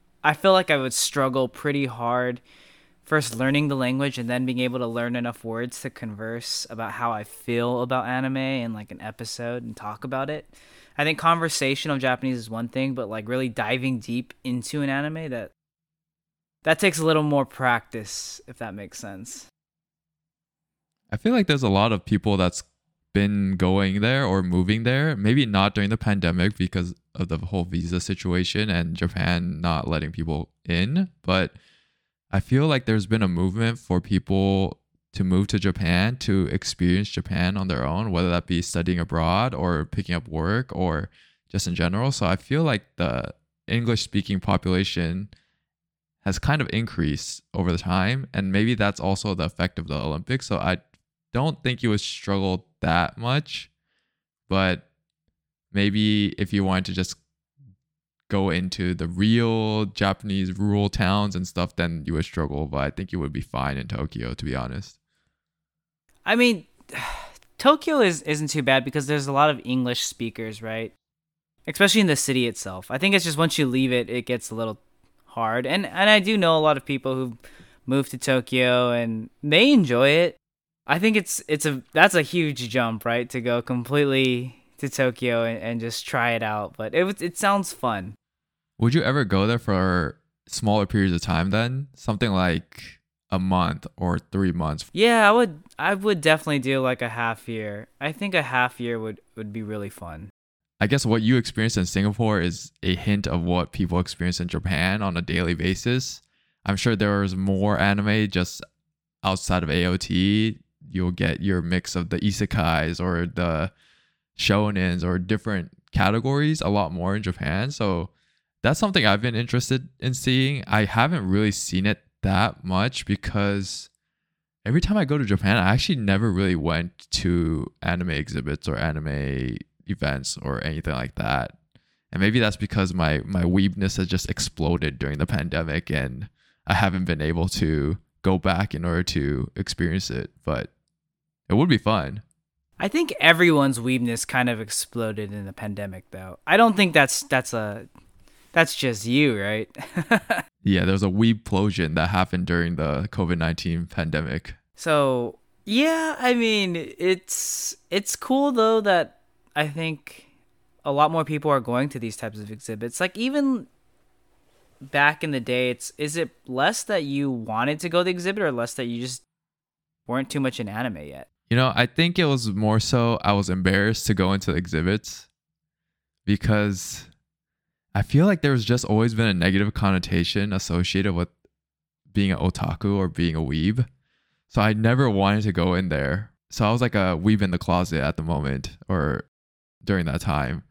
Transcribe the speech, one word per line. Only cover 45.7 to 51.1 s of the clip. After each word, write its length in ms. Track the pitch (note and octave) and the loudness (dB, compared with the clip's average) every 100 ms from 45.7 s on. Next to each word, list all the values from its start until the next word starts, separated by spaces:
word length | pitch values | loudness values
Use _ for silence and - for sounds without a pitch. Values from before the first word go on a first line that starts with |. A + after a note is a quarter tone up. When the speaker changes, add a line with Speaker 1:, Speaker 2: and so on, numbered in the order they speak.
| _ _ _ _ _ | _ _ _ _ _
Speaker 2:
has 180 | G2 F2+ | -6 -2
kind 220 | - D3+ | 0 0
of 80 | B2 | 0
increased 720 | A2 - - D2+ C#2+ - - - | -4 -4 -2 -2 -2 -6 -14 -10
over 180 | F2+ F2+ | -4 0
the 60 | E2+ | 0
time, 500 | F2+ F#2 F#2+ C3 C3 | 0 0 0 -2 -4
and 180 | G#2 F#2+ | -4 -2
maybe 220 | G2 A2 | 0 2
that's 260 | A2 G2+ - | 2 0 0
also 340 | F#2+ G2 G#2 | -2 -2 -2
the 100 | F#2 | -2
effect 340 | D#2 - F2 - | -4 -2 -4 -4
of 100 | E2+ | -6
the 80 | D2 | -4
Olympics. 500 | C2 D#2 F2+ C3 - | -4 -6 -4 -6 -4
So 120 | G2+ | -2
I 200 | D#2 F2+ _ _ _ | 0 -2 _ _ _